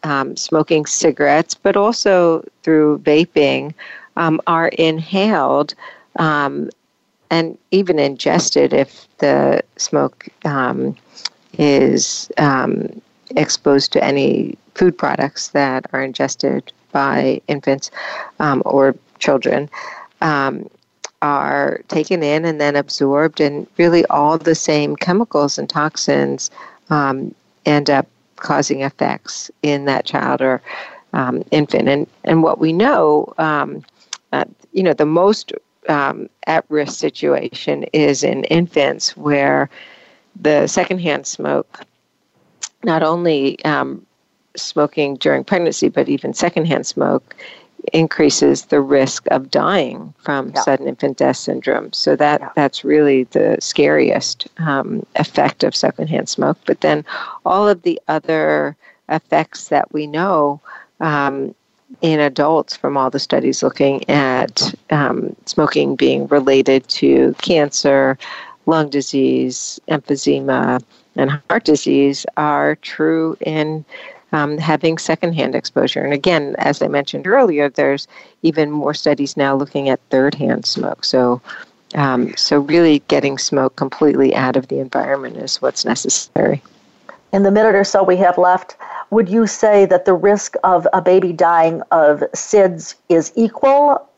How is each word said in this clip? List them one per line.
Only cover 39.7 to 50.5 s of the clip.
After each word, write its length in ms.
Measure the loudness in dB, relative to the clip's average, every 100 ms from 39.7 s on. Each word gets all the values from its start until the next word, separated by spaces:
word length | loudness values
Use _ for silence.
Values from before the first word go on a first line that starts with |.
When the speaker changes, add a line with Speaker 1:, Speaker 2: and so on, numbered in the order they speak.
| -6 -20 -20 _ _ _ -6
Speaker 1:
the 280 | 0 2 2
secondhand 600 | 0 -2 -2 -2 -4 -6
smoke 540 | -8 -4 -4 -4 -14 -20 _ _ _ _ _ _ _ -18 _
not 200 | -2 0
only, 600 | 2 0 0 2 0 -2
um, 400 | -2 -2 -4 -8 _ _ _ _ _ -14
smoking 580 | -8 -2 -2 0 -4 0
during 260 | 0 0
pregnancy, 460 | 0 0 0 0 -2
but 200 | 0 -2
even 260 | -2 -4
secondhand 520 | -2 -2 0 -2 -2 -4
smoke 480 | -4 0 -2 _ -20 -20 -20 _ _ -4
increases 760 | 0 0 2 2 4 2 2 0
the 140 | 0
risk 460 | 2 2 2 -2 -2
of 200 | -2 -2
dying 640 | -2 0 0 -2 -6 -16 -14
from 340 | -6 -6 -4